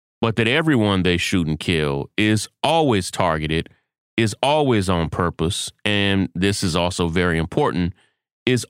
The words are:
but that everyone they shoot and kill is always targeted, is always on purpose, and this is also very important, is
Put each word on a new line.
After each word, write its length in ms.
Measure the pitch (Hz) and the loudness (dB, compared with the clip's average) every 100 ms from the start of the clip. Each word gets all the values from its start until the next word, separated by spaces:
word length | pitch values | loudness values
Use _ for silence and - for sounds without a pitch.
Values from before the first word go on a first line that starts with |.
| _ _ | _ _
but 160 | 113 107 | -2 0
that 100 | 113 | 2
everyone 560 | 147 160 127 104 95 | 2 2 2 2 2
they 140 | 87 87 | 2 0
shoot 320 | - 95 78 | 0 0 0
and 100 | 78 | -2
kill 520 | - 80 76 71 - - | -2 -2 0 -4 -4 0
is 320 | 107 110 - _ | 2 0 -2 _
always 480 | 135 165 147 101 - | 0 2 2 0 -2
targeted, 580 | - 90 78 78 80 - _ _ _ _ - | -2 0 -2 -2 -4 -4 _ _ _ _ -2
is 200 | 110 - | -2 0
always 480 | 135 151 139 110 92 | 0 2 2 2 0
on 200 | 85 80 | 0 -2
purpose, 640 | - 87 - 80 - - - | -2 -4 -2 -4 -4 -8 -6
and 440 | 104 101 98 98 - 87 | -2 0 2 0 -2 0
this 260 | 98 101 | -2 0
is 140 | 95 87 | -2 0
also 320 | 87 90 85 | -2 0 -2
very 300 | 87 87 80 | 0 0 0
important, 540 | 80 - 139 87 87 - _ _ _ _ - | -2 0 0 0 -4 -6 _ _ _ _ -4
is 180 | 123 | -4